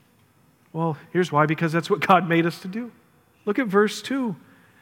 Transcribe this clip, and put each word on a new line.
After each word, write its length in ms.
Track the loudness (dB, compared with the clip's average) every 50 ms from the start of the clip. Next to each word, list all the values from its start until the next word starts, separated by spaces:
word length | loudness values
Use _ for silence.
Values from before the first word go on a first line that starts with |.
| _ _ _ _ _ _ _ _ _ _ _ _ _ _
Well, 240 | -8 -4 -4 -4 -4 -6 -10 -4
here's 180 | -2 -2 -2 2
why, 160 | 2 2 2
because 260 | 2 2 0 -2 -2
that's 180 | -2 -2 -2 -2
what 100 | -4 -2
God 280 | 4 4 4 4 4 2
made 180 | 0 2 2
us 140 | 0 -4 -6
to 80 | -14 -12
do. 220 | -10 -10 -12 -12 _ _ _ _ _ _ _ _ _ _ -6
Look 140 | -4 -2 -2
at 80 | -2
verse 340 | 2 2 2 2 2 0 -6
two. 360 | -8 -6 -4 -4 -4 -4 -6 -8 -14 -20 -20 _ _ _ _ _